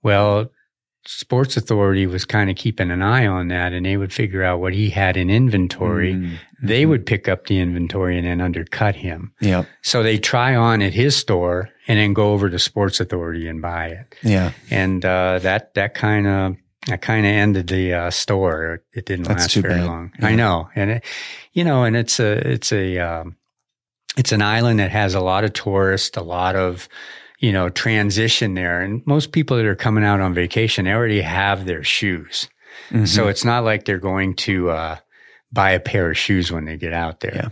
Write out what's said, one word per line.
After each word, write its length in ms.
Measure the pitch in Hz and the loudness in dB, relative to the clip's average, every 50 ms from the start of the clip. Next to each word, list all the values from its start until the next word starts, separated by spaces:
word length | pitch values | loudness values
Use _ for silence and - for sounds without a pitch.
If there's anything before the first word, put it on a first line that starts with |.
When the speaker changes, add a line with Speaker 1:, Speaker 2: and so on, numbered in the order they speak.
Speaker 1:
Well, 480 | - 104 101 98 104 104 101 104 110 120 _ _ _ _ _ _ _ _ _ _ _ - | 2 4 4 4 4 4 2 2 0 -4 _ _ _ _ _ _ _ _ _ _ _ -14
Sports 480 | - - - _ - 127 139 135 - | -12 -12 -6 _ 0 0 2 2 0
Authority 500 | 127 107 - 117 104 101 98 95 95 95 | -4 0 0 2 2 4 4 4 2 0
was 180 | 92 90 92 - | 0 -2 -4 -6
kinda 280 | - - 107 101 95 92 | -2 0 0 0 0 -2
keeping 360 | - - 113 107 - 92 87 | -2 -2 -4 -2 -2 -2 -2
an 100 | 87 92 | -2 0
eye 260 | 95 101 117 131 123 | 0 2 2 2 2
on 200 | 101 95 92 87 87 | 2 0 0 -2 -2
that, 240 | 90 90 87 90 | -2 -2 -2 -2
and 140 | 90 90 90 | -2 -2 -2
they 100 | 95 98 | 0 0
would 160 | 101 98 92 | 0 -2 -4
figure 300 | - - 117 98 92 95 | -2 -4 -4 -2 0 -2
out 160 | 92 90 90 87 | 0 0 0 0
what 120 | 90 92 92 | -2 -2 0
he 160 | 101 107 104 | 0 0 0
had 260 | 90 98 98 92 90 | 0 0 0 2 2
in 140 | 92 90 90 | 0 2 2
inventory. 840 | 101 117 131 127 107 98 92 87 - - 92 87 87 85 87 92 95 | 4 4 4 4 4 2 0 0 -2 -2 -2 0 0 0 0 0 -2
Speaker 2:
Mm. 180 | 92 90 87 82 82 - _ _ _ | -2 -4 -6 -8 -10 -16 _ _ _
Speaker 1:
They 220 | 123 101 110 123 | -2 0 2 4
Speaker 2:
Mm-hmm. 80 | 151 160 | 4 4
Speaker 1:
would 160 | 156 117 90 | 4 2 2
pick 220 | - 113 98 - - | 0 -2 -2 0 -2
up 180 | 95 92 - | -2 -2 -2
the 140 | - 104 95 | -2 0 0
inventory 580 | 90 87 87 87 87 82 - 101 92 90 90 87 | 2 0 0 -2 -4 -2 -2 -2 0 0 0 0
and 80 | 85 | -2
then 140 | 87 87 87 | -2 -2 -2
undercut 560 | 90 90 85 85 85 - - - 110 104 98 | -2 -2 -2 -4 -6 -8 -4 -2 0 0 0
him. 360 | - - 92 80 82 90 - _ _ | -2 -6 -8 -8 -8 -12 -14 _ _
Speaker 2:
Yep. 260 | 110 101 92 90 85 - - _ | 0 2 2 2 0 -4 -10 _
Speaker 1:
So 200 | - - - 123 | -4 -2 0 2
they 160 | 110 110 110 104 | 2 2 2 0
try 380 | - - - 123 120 131 135 | 0 0 0 2 2 2 4
on 260 | 120 117 117 113 107 | 4 4 4 4 4
at 120 | 101 92 82 | 2 0 2
his 220 | 101 123 147 143 | 2 2 2 2
store 540 | - - - 104 87 87 87 87 90 95 - _ _ _ | 0 0 0 0 0 2 0 0 -2 -4 -6 _ _ _
and 120 | - 113 104 | 0 2 2
then 140 | 107 101 | 4 2
go 200 | 101 110 107 104 | 2 2 2 2
over 180 | 104 98 101 95 | 2 2 0 0
to 80 | 87 87 | 0 -2
Sports 400 | - - _ 107 101 95 - - | -4 -2 _ 0 0 0 0 -2
Authority 480 | 92 - - 90 85 82 82 85 82 | -4 -2 -4 -6 -4 -6 -6 -6 -6
and 160 | 82 82 80 | -6 -8 -6
buy 260 | 80 87 85 85 82 82 | -6 -6 -6 -6 -6 -8
it. 260 | 85 92 123 _ - - | -10 -14 -16 _ -20 -4
Speaker 2:
Yeah. 280 | - 117 104 95 92 80 - - - - | 0 2 2 2 2 0 -2 -8 -8 -4
Speaker 1:
And, 360 | - 104 95 92 92 92 92 | -2 0 0 0 0 0 0
uh, 340 | 95 92 92 92 92 92 92 | 0 2 2 2 2 0 0
that, 320 | 90 92 95 110 - _ _ | 0 0 0 0 -2 _ _
that 200 | 101 98 104 - | -2 -2 -2 -4
kinda 600 | - - 107 107 104 101 101 98 98 95 95 92 - _ _ _ _ - - | -2 0 2 2 2 2 2 2 2 0 -2 -4 -6 _ _ _ _ -6 -6
I 60 | 92 | -6
kinda 320 | 92 - - 113 110 104 101 | -6 -2 -2 0 2 2 4
ended 380 | 104 104 101 104 101 95 87 85 | 4 4 4 4 2 0 0 0
the, 240 | 92 92 92 90 87 | 0 0 0 0 0
uh, 160 | 87 85 87 | 0 -2 -2
store. 720 | 87 - - - 104 95 95 90 80 78 80 82 82 85 _ _ | -4 -4 -2 -2 0 0 2 0 0 -2 -4 -6 -6 -8 _ _
It 140 | _ 120 95 | _ -12 -6
didn't 200 | - 98 87 87 | -6 -6 -4 -2
Speaker 2:
That's 160 | 82 104 90 | -2 0 0
Speaker 1:
last 80 | 87 85 | 0 2
Speaker 2:
too 100 | - 104 | 2 0
Speaker 1:
very 120 | 92 90 87 87 | 2 2 0 0
Speaker 2:
bad. 60 | 87 | 0
Speaker 1:
long. 260 | 87 82 82 85 87 _ - | -2 -4 -8 -10 -12 _ -2
Speaker 2:
Yeah. 60 | 107 107 | 0 2
Speaker 1:
I 60 | 110 | 2
know. 340 | 113 117 104 90 82 82 - - | 4 4 2 2 0 -2 -6 -4
And 160 | 104 98 101 | -2 -2 0
it, 120 | 113 117 - - - - - - - - - _ | -2 -4 -6 -10 -14 -12 -14 -14 -16 -18 -20 _
you 120 | _ 175 175 | _ 0 2
know, 200 | 170 143 127 123 | 2 4 4 2
and 120 | 113 110 | 2 2
it's 240 | 120 113 - - - | 0 0 0 0 0
a, 120 | 120 104 104 113 - 131 | 2 2 0 0 0 -2
it's 240 | 127 113 - - | -2 -2 -2 -2
a, 260 | 113 104 95 92 92 90 | 0 0 0 -2 -2 -2
um, 380 | 87 85 85 82 82 82 80 _ _ _ _ _ _ _ _ _ _ _ _ _ _ - - | -4 -4 -4 -6 -8 -12 -16 _ _ _ _ _ _ _ _ _ _ _ _ _ _ -8 -2
it's 160 | - 127 - | -2 0 2
an 100 | 117 104 | 2 2
island 360 | 104 104 107 113 117 120 113 107 | 2 2 2 2 4 4 4 4
that 120 | 98 92 | 2 2
has 220 | 95 107 104 95 90 | 2 0 0 2 0
a 60 | 98 | 0
lot 240 | 92 92 92 98 107 | 0 2 2 2 0
of 80 | 104 | 0
tourists, 640 | - - - 101 98 98 98 95 95 92 - - - | -2 -4 -4 0 2 2 4 4 2 0 -2 -4 -6
a 60 | 95 | -8
lot 320 | 87 82 87 87 90 92 95 | -8 -6 -4 -2 -2 0 0
of, 320 | 95 95 90 90 90 - - - - - - - - - - _ _ | 0 0 0 -2 -6 -12 -18 -18 -20 -20 -18 -20 -20 -20 -20 _ _
you 140 | - 117 | 0 2
know, 160 | 101 95 90 90 | 2 2 0 0
transition 840 | 90 - - 113 113 107 104 104 95 104 113 113 - - 120 104 95 | -2 -2 -2 0 2 2 2 2 2 0 2 2 2 0 0 -2 -2
there. 260 | 92 90 87 87 87 | -2 -2 -2 -2 -2
And 260 | 92 98 104 123 - | -2 -4 -4 -4 0
most 260 | 147 143 156 143 - | 2 2 2 0 0
people 240 | - 165 147 - 131 120 | 0 0 0 2 0 2
that 80 | 113 | 2
are 80 | 107 98 | 2 0
coming 300 | - - 117 107 107 104 | 0 0 0 2 2 2
out 160 | 104 101 98 | 2 2 2
on 120 | 95 92 | 2 0
vacation, 520 | 90 87 87 87 - 113 113 110 - - 95 | 0 0 -2 0 0 0 0 0 0 0 0
they 60 | 92 | 0
already 280 | 101 113 120 113 107 101 | 0 0 0 0 0 0
have 460 | 87 78 85 95 98 101 101 95 95 | -2 -2 -2 -2 0 0 0 -2 -2
their 180 | 92 87 80 73 | -6 -6 -4 -2
shoes. 640 | - - - - 101 90 85 73 - - - - - _ _ _ - - - - - | -2 -2 0 0 -2 -2 -4 -6 -8 -8 -8 -8 -8 _ _ _ -20 -20 -20 -16 -2
Speaker 2:
Mm-hmm. 140 | - 113 107 | 0 2 2
Speaker 1:
So 220 | 92 85 110 110 101 | 4 2 2 2 2
it's 160 | 95 - - | 0 0 0
not 200 | 120 117 120 117 | 0 0 2 2
like 200 | 110 107 101 - | 0 0 0 -2
they're 140 | - 101 90 | -4 -4 -2
going 360 | 90 98 92 95 95 95 92 | -2 -2 -2 0 0 -2 -2
to, 340 | - - - 98 92 90 87 | -4 -2 -2 0 0 0 0
uh, 260 | 82 78 82 80 78 - _ _ _ _ - - - _ _ _ | -2 -2 -4 -6 -8 -10 _ _ _ _ -20 -20 -20 _ _ _
buy 180 | - - 98 95 | 0 2 4 4
a 80 | 95 90 | 4 2
pair 300 | - - - 104 87 82 | 0 -2 -2 0 0 0
of 60 | 80 - | 0 -2
shoes 320 | - - 101 92 87 82 | 0 0 0 0 0 -2
when 120 | 90 80 78 | -4 -6 -6
they 100 | 78 80 | -8 -10
get 160 | 80 - 82 | -8 -8 -6
out 280 | 82 85 85 82 78 _ | -4 -4 -4 -6 -8 _
there. 120 | - - - | -10 -8 -6
Speaker 2:
Yeah. 140 | - - 117 | -6 -6 -8